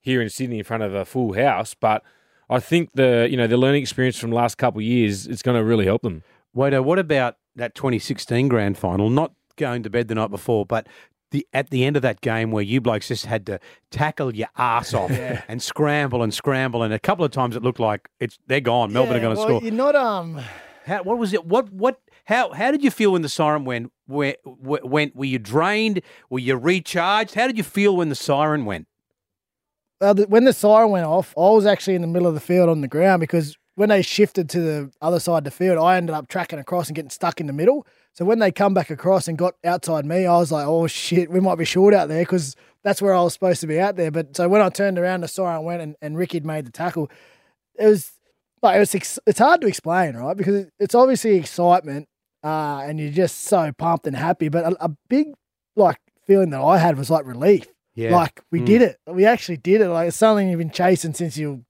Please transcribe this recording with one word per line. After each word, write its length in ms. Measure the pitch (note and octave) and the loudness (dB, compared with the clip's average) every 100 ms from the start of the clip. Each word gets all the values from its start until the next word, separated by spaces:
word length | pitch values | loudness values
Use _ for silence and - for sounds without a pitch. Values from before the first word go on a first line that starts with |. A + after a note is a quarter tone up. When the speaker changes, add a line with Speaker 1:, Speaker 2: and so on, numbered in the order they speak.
Speaker 1:
here 220 | - B2+ | 0 -2
in 60 | A2+ | -2
Sydney 300 | - C3 A2+ | -6 -8 -6
in 60 | |
front 200 | G2+ A2+ | -6 -6
of 100 | G#2+ | -4
a 100 | G2 | -4
full 280 | F#2+ C3 A#2+ | -6 -4 -4
house, 400 | F#2+ C#3 G2+ A2 | 0 0 0 -4
but 300 | - A2+ G#2+ _ _ _ _ _ | -2 0 0 _ _ _ _ _
I 120 | B2 | -4
think 300 | - E3 E3 | 0 -2 -2
the, 320 | - C3 A#2+ A#2 | 0 2 4 2
you 80 | C3+ | 0
know, 120 | A#2 | 0
the 80 | A#2+ | 2
learning 260 | C3 C#3+ | 2 2
experience 340 | C3 - B2+ B2 | -2 -2 -2 -2
from 120 | A#2 | -4
the 60 | A#2 | 0
last 200 | A#2+ - | 0 0
couple 220 | B2+ G#2+ | -2 -2
of 60 | |
years, 420 | A2 B2 A2 G2 - | 0 2 2 0 -8
it's 160 | A2+ | -8
gonna 220 | - A#2+ | -2 0
really 200 | A2 A#2 F#2+ | 2 2 2
help 160 | G#2+ | 0
them. 200 | A2 E2 - _ _ | -2 -8 -14 _ _
Speaker 2:
Wado, 260 | B2 C#3 C3+ | -2 0 0
what 140 | C3 F3+ | 0 0
about 360 | F3 D3 B2 - _ - | 0 0 -2 -6 _ -12
that 180 | A#2+ | -12
twenty 240 | - C3+ A2+ | -6 -4 -4
sixteen 480 | - A#2+ - A#2+ C#3 | -4 -10 -4 -2 0
grand 300 | A#2+ G2+ G2 | 0 0 -4
final? 320 | F#2 F#2 G#2 | -4 -2 0
Not 220 | B2+ D#3+ _ _ _ | 0 -2 _ _ _
going 260 | D3 A#2+ | -6 -6
to 80 | A2 | -6
bed 160 | A2 A#2 | -4 -4
the 60 | |
night 160 | A2 A2 | -4 -4
before, 340 | G#2 - A2+ | -6 -2 -2
but 220 | G2+ A2+ - - _ _ _ | 0 -4 -6 -20 _ _ _
the, 120 | C#3+ - | -8 -4
at 180 | C3+ C#3 | -6 -4
the 140 | C3+ | -2
end 120 | C3 D3 | 0 0
of 60 | |
that 180 | B2+ G#2+ | -2 -4
game 320 | - A2+ A2+ | -4 -4 -2
where 100 | A2 | -4
you 180 | G2+ B2 | -2 -2
blokes 280 | A#2+ A2 - | -2 -4 -4
just 180 | A#2+ - | -8 -6
had 180 | A2+ G2 | -6 -6
to 120 | F#2+ - _ _ | -12 -12 _ _
tackle 420 | - D3+ - C#3 | -4 -4 -2 -6
your 120 | G#2+ A2 - | -6 -10 -4
ass 380 | B2 A#2 - | -2 -2 -2
off 160 | B2+ F#2 | -4 -2
Speaker 3:
<laughs> 20 | |
Yeah. 300 | A#2+ B2+ B2 - | -4 -6 -10 -10
Speaker 2:
and 120 | A#2+ | -12
scramble 640 | - - D3 D3 C#3+ A#2+ | -10 -4 -2 0 -2 -2
and 100 | A2+ | -2
scramble, 520 | G#2 - C3 C3 A#2 | -4 -2 -2 -2 -2
and 100 | A2+ | -2
a 60 | G#2+ | -2
couple 240 | - F#3 | -2 0
of 80 | D#3+ | -2
times 240 | - B2 A#2 | -2 -4 -2
it 60 | |
looked 160 | A#2 B2 | -4 -2
like 280 | A2+ G#2 _ _ | -2 -2 _ _
it's, 180 | A#2+ - _ | -10 -10 _
they're 140 | C3 | -2
gone. 320 | B2 A#2+ A2+ | 0 0 0
Melbourne 220 | A2 B2+ | 0 0
Speaker 3:
Yeah, 40 | B2 | 0
Speaker 2:
are 40 | |
gonna 120 | A#2 | -2
Speaker 3:
well, 120 | A2 A3 | -2 0
Speaker 2:
score. 120 | - | -2
Speaker 3:
you're 100 | A3+ | -2
not, 240 | A3 C4+ D4 | -2 0 0
um, 440 | B3+ G3+ E3+ D#3 A#2+ - - - - | 0 -4 -8 -12 -14 -18 -20 -20 -8
Speaker 2:
How, 160 | G3 | -8
what 160 | F3+ A#3+ | -4 -4
was 140 | A3 | -2
it? 100 | F#3+ E3 | -4 0
What, 260 | G#3 A3 | 0 0
what, 260 | G3 A3+ C4 _ _ - | -2 -4 -4 _ _ -4
how, 260 | A3+ A#3 | -2 -2
how 180 | C#3+ A3+ | -2 0
did 140 | D4 | 2
you 80 | C#4+ | 0
feel 180 | - G#3+ | 2 2
when 120 | F#3 | 2
the 60 | D3+ | -2
siren 360 | - D#3 D3+ | -2 0 0
went? 260 | C3+ A#2+ A#2+ _ _ | -2 -6 -8 _ _
Where, 300 | C#3 C#3 C3+ | -4 -4 -4
wh-, 400 | - B2+ C3 C#3+ | -14 -18 -6 -6
went? 320 | B2+ D3 D3 B2 | -2 -2 -2 -4
Were 80 | |
you 160 | C#3 B2+ | -4 -4
drained? 600 | G2+ B2+ E3+ G#3 A3 G3 - - _ | -2 0 0 0 0 -2 -6 -20 _
Were 80 | B2+ | -6
you 160 | B2 | -2
recharged? 800 | C3 C3 F#3 - F3+ E3+ G#3 A3 | -2 0 0 -2 -4 0 0 -2
How 140 | G3+ B3 | -2 -2
did 80 | A3+ | -2
you 80 | |
feel 320 | E3 - G3+ F#3 | -4 0 2 2
when 120 | E3 | 0
the 60 | |
siren 500 | C3+ - C#3 D3+ D3+ | -4 -2 0 2 0
went? 220 | A2+ F2+ D#2+ _ _ _ _ _ _ _ _ _ _ _ | -4 -8 -10 _ _ _ _ _ _ _ _ _ _ _
Speaker 3:
Uh, 120 | G3 | 2
the, 120 | G3+ G3+ | 4 4
when 180 | G#3+ | 6
the 80 | B3+ | 6
siren 380 | - G#3 G#3+ A3+ | 4 6 6 6
went 160 | G3 E3 | 2 0
off, 260 | E3+ F3+ - | -2 -2 2
I 100 | F3+ | 6
was 140 | A3 | 6
actually 300 | G3+ G3 - | 6 2 0
in 80 | F#3 | -2
the 40 | E3+ | 0
middle 200 | E3+ F3 | 0 0
of 60 | |
the 60 | D#3 | -2
field 280 | - F3+ F3 | 0 2 4
on 140 | E3 | 2
the 60 | C#3 | -2
ground 300 | D3 F#3 F#3 | 2 4 4
because 360 | D#3+ E3+ D3 - _ - | 2 -2 -2 -10 _ -2
when 120 | G#3 | 2
they 140 | G#3 | 2
shifted 460 | - - G#3 - D#3+ | 2 2 2 2 -4
to 100 | F3 | -2
the 320 | E3 D3+ C#3 _ | -2 -4 -8 _
other 180 | D#3 F3 | -2 -2
side 200 | - E3 | 0 -2
of 60 | |
the 60 | D3 | -2
field, 280 | - F#3 E3+ | -2 0 2
I 180 | E3 F#3 | 4 2
ended 180 | E3+ | 0
up 140 | D#3 C3+ | -6 -8
tracking 300 | F#3+ E3+ D#3 | -8 -8 -10
across 300 | C#3 F3 D#3+ | -6 -4 -4
and 60 | |
getting 140 | D#3 C#3+ | -8 -12
stuck 300 | - F3 - | -4 -4 -4
in 60 | D#3 | -8
the 60 | |
middle. 320 | C#3 F3 C#4+ - _ _ | 0 2 2 -2 _ _
So 120 | _ | _
when 140 | F3 A3+ | 0 2
they 140 | G#3 | 2
come 220 | - G3+ | 2 2
back 160 | F#3+ - | 2 -2
across 360 | D3 F3 F#3+ - | -6 0 0 0
and 120 | D#3+ | -2
got 160 | F3+ - | -4 -2
outside 400 | E3+ F3 - D#3+ | -4 -4 -2 -4
me, 220 | C#3+ E3+ F#3 | -2 0 4
I 100 | E3+ | 4
was 160 | E3 | 2
like, 140 | D#3 D3 | -2 0
"Oh, 200 | E3 E3 | 0 0
shit, 440 | - - F3 E3+ | -4 -2 0 0
we 100 | F3+ | 0
might 140 | F#3+ F3 | 0 0
be 80 | |
short 300 | D#3+ F3+ G3 | -2 4 6
out 140 | G#3 D#3 | 6 4
there," 160 | D#3 F3 | -2 0
'cause 280 | F3+ C#3 - _ _ | -2 -4 -12 _ _
that's 180 | G3+ G3+ | -4 -2
where 120 | G3 | 2
I 80 | F#3 | 2
was 100 | F3 | 2
supposed 280 | - F#3+ F3 | 0 0 0
to 40 | D#3+ | -2
be 140 | D#3 | 0
out 160 | G3 F#3+ | 0 0
there. 140 | E3 | -2
But 260 | D3+ D#3 - | -2 -6 -2
so 120 | F3 | 2
when 120 | G3+ | 4
I 80 | G3 | 4
turned 300 | - G3+ F#3 | 2 -2 0
around, 240 | F3+ F#3 | -2 -2
the 60 | E3+ | -6
siren 360 | - F#3 E3 | -6 -4 -4
went 180 | D#3+ F3 | -6 -8
and, 140 | D#3 D3+ | -8 -12
and 140 | D3+ D#3 | -10 -4
Ricky 240 | F3+ E3+ | -4 -4
made 260 | D3+ D#3 C3 | -6 -8 -10
the 40 | |
tackle. 380 | - F3 E3+ D3 _ _ _ _ _ _ - | -8 -6 -4 -8 _ _ _ _ _ _ 0
It 80 | G#3+ | 4
was, 260 | G#3 - _ _ _ _ _ | 4 0 _ _ _ _ _
like, 140 | A3 F#3+ | 2 4
it 40 | |
was 140 | G#3 | 2
ex-, 240 | G3 - - - | 0 -6 -4 -2
it's 120 | - | 2
hard 220 | A#3+ F4 | 4 4
to 40 | B3 | 2
explain, 480 | - - F3 F3 A#2 | -4 -2 0 0 -2
right? 200 | B2+ G3 | -6 -4
Because 180 | F#3+ G3+ | 0 -2
it, 160 | F#3 _ | -4 _
it's 160 | G3+ | 0
obviously 420 | A#3+ C4 B3+ A3+ G3 | 4 4 4 2 2
excitement, 720 | D3+ - F3 F3+ D#3 C#3 D3+ _ _ _ | 0 0 4 4 2 -10 -12 _ _ _
uh, 360 | D3+ D#3 D3+ C#3+ | -6 -4 -4 -6
and 160 | C#3 D#3 | -8 -6
you're 100 | D3+ | -4
just 300 | D3 F3+ - | 0 0 0
so 280 | - G3 D#3 C3+ | 0 0 0 -2
pumped 300 | E3 E3+ - | -2 -2 -4
and 100 | C3+ | -4
happy. 320 | D#3 F3+ D#3 | -2 -2 0
But 140 | D#3+ | 0
a, 200 | E3 F#3 E3 | -2 -2 -6
a 100 | D3 _ | -8 _
big, 200 | C4 D4+ C#4+ _ _ _ | -2 -2 -6 _ _ _
like, 240 | - F#3+ C#3+ _ _ - | 2 2 2 _ _ 2
feeling 240 | G3 F#3 | 4 4
that 100 | C#3 | 0
I 140 | C#3 F3+ | 4 4
had 180 | E3 C#3+ | 4 0
was, 120 | C#3 | 0
like, 160 | D#3+ C#3 | 0 0
relief. 400 | A#2+ D#3+ G3 - _ _ - | -2 2 2 2 _ _ -6
Speaker 2:
Yeah. 180 | A2+ | 2
Speaker 3:
Like, 260 | F3 E3 - _ | 2 2 -6 _
we 80 | E3+ | -2
Speaker 2:
Mm. 60 | D#3 | 4
Speaker 3:
did 160 | G#3+ | 6
it. 180 | A#3 - - | 4 2 -10
We 160 | F3+ | 2
actually 320 | G3+ A#3 - E3 | 4 4 -2 -8
did 240 | F3 G#3 | 2 2
it. 80 | G3+ | 4
Like, 200 | E3+ E3+ | 2 -2
it's 80 | - | 2
something 320 | A3 G#3+ F#3+ | 4 4 2
you've 100 | E3+ | -2
been 120 | E3 | -4
chasing 440 | - F3+ F#3 E3+ | 0 2 2 0
since 220 | D3+ E3+ C#3+ | -6 -6 -6
you 280 | D3+ C3+ A#2+ | -8 -8 -14